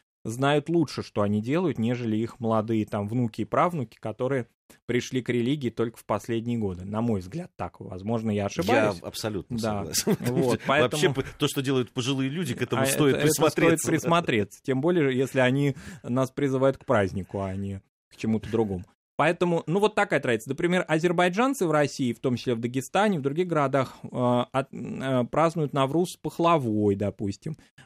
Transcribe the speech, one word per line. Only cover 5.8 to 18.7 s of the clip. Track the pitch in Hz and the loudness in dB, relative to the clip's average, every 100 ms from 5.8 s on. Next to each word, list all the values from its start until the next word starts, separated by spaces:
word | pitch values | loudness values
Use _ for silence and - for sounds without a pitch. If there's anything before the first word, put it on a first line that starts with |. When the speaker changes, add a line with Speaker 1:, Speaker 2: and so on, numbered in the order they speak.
| 120 - | -4 -4
Speaker 1:
в | - | -4
последние | 107 - 117 117 120 | -4 -2 -4 -2 -2
годы. | 101 90 95 | -2 -4 -6
На | 107 | -2
мой | 120 101 | 0 -2
взгляд, | 90 160 180 - | -4 -10 -12 -10
так. | 87 - | -10 -10
Возможно, | 107 92 101 117 110 | -14 -8 -4 -2 0
я | 104 101 | 0 -2
ошибаюсь. | - - 117 107 90 | -2 2 2 2 -2
Speaker 2:
Я | 95 | -8
абсолютно | - 110 101 - 117 | -8 -6 -6 -6 -4
Speaker 1:
Да. | 110 104 - | -4 -4 -4
Speaker 2:
согласен. | - - 196 | -2 0 0
<laughs> | 120 | 0
Speaker 1:
Вот, | 127 131 110 - | 0 0 0 0
поэтому | 139 - 151 | 2 2 2
Speaker 2:
Вообще, | 170 135 | 0 0
п-, | - - | -6 -4
то, | 139 | -2
что | - | 0
делают | 131 131 117 | 0 0 0
пожилые | - 120 135 135 | -4 -2 -2 -2
люди, | 156 151 | -4 -6
к | - | -4
этому | 123 131 | -2 0
Speaker 1:
А | 135 | 0
Speaker 2:
стоит | 139 147 131 | 4 4 4
Speaker 1:
это, | 147 | 2
это | |
стоит | 151 156 | 2 2
Speaker 2:
присмотреться. | - 165 160 - | 4 2 2 2
Speaker 1:
присмотреться, | 165 - 135 - 117 101 - | 0 2 2 2 0 0 -4
тем | - 131 | -2 0
более, | 156 180 139 127 | 2 2 2 2
если | 131 131 | 0 2
они | 127 135 143 135 - - | 4 4 0 -2 -10 -14
нас | 123 123 131 | -4 0 0
призывают | - 143 131 135 131 | 0 -2 2 2 2
к | - | 2
празднику, | 117 98 92 87 101 | 2 2 -2 -6 -6
а | 98 | -4
не | 95 98 98 - _ _ | -4 -6 -8 -14 _ _
к | - | -6
чему-то | 110 110 107 | -2 -2 0
другому. | 110 107 | 0 0